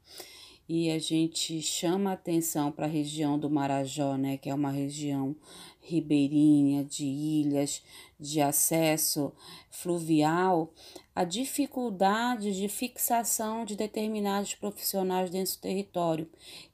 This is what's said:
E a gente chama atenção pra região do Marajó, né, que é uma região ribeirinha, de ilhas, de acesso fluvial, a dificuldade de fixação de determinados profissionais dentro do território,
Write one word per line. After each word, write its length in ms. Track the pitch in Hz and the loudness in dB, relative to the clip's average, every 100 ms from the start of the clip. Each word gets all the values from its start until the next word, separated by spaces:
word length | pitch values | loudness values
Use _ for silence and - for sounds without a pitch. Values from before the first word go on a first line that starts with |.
| _ - - - - - - | _ -20 -18 -20 -20 -20 -4
E 220 | 165 165 | 0 0
a 80 | 160 | 0
gente 600 | 160 160 160 - - 160 | 0 0 0 -2 -6 -4
chama 520 | 151 - 170 190 202 | -4 -2 0 0 0
atenção 580 | 185 - 165 160 156 147 | -2 -2 0 0 0 -2
pra 160 | 151 151 | -2 -2
região 520 | 156 147 151 151 147 | -2 -2 -2 0 0
do 120 | 147 | 0
Marajó, 680 | 147 139 139 135 143 139 135 | 0 0 0 -2 -2 -2 0
né, 220 | 135 139 | -2 -4
que 100 | 147 | -4
é 60 | |
uma 160 | 139 143 | -2 -2
região 680 | 139 139 147 147 139 135 151 - - - - | -2 -4 -4 -4 -2 -2 -6 -12 -20 -20 -20
ribeirinha, 1040 | - 165 151 147 139 147 151 147 139 143 | -4 -2 2 2 4 6 8 8 6 4
de 200 | 143 - | -2 -4
ilhas, 800 | 143 139 151 151 147 143 143 - - - - - | -4 -4 -2 0 2 0 0 -4 -12 -20 -20 -16
de 220 | 143 156 | -4 0
acesso 920 | 143 147 - 170 160 156 - 156 139 - - - - | 2 2 2 4 4 2 0 0 -2 -4 -20 -20 -18
fluvial, 1040 | - 180 175 160 156 151 170 185 175 165 - - - _ | -10 -4 -4 2 4 4 4 4 2 0 -8 -20 -20 _
a 100 | - | -4
dificuldade 1300 | 180 196 269 - 269 254 240 180 190 214 240 240 202 185 | -2 -2 -6 -2 -2 -2 -4 2 2 4 0 0 -2 -2
de 120 | 202 | -4
fixação 960 | - 247 - - 233 226 - 220 226 | -4 -6 -4 0 0 0 -2 -2 -4
de 100 | 226 | -6
determinados 800 | 208 214 - 214 214 202 196 196 | -4 -4 -4 -4 -2 0 0 -2
profissionais 720 | - 202 196 - 196 185 185 185 | -6 -8 -6 -4 -2 0 0 0
dentro 260 | 185 185 | -2 -4
do 60 | - | -4
território, 720 | 185 190 196 175 170 160 165 - - - - | -4 -4 -4 -2 0 0 -4 -12 -20 -20 -20